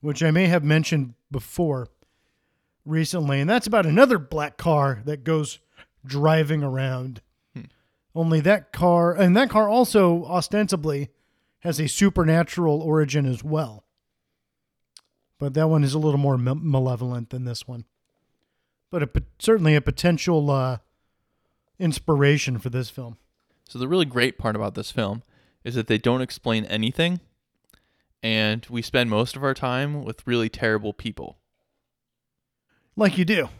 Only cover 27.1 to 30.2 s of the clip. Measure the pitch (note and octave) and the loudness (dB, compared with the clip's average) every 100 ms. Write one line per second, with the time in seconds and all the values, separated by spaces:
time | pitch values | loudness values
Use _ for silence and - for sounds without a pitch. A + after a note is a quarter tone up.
27.1 | F3 _ _ _ _ _ _ _ _ _ | -2 _ _ _ _ _ _ _ _ _
28.1 | _ A2+ A2 G#2+ A2 - B2 A#2 C3+ A#2+ | _ -2 0 0 -2 -6 -8 -4 -2 0
29.1 | G#2+ B2 - C#3 C3 C3 B2 C#3+ D3 A2 | 0 -2 -4 -6 -4 -4 -4 -4 -6 -10
30.1 | A2+ | -12